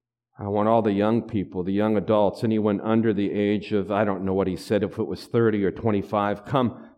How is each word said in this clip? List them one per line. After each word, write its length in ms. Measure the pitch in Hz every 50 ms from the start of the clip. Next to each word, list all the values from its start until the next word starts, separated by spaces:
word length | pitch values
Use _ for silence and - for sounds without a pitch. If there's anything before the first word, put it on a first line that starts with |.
| _ _ _ _ _ _ _ -
I 100 | 107 101
want 200 | 101 104 104 110
all 140 | 117 117
the 100 | 101 107
young 300 | 101 101 101 107 113 117
people, 400 | 107 - - 104 90 90 - 92
the 100 | 87 92
young 240 | 98 101 107 107 110
adults, 460 | 101 87 92 110 107 104 95 - -
anyone 380 | - 110 110 110 104 107 104 95
under 320 | - 110 113 113 110 113
the 180 | 104 98 101 92
age 420 | 80 101 101 101 104 101 - -
of," 180 | 107 101 95 95
I 140 | 104 98 110
don't 200 | 104 98 92 92
know 100 | 95 95
what 140 | 98 95 95
he 80 | 90
said, 260 | 82 - - 113 104
if 160 | 101 95 - -
it 80 | 107
was 200 | - 92 - -
thirty 380 | - - 120 117 110 107 104 98
or 60 | 90
twenty-five, 720 | - - - 117 104 101 95 - 110 104 101 104 101 95 -
"come, 460 | - - 135 123 110 - - - - -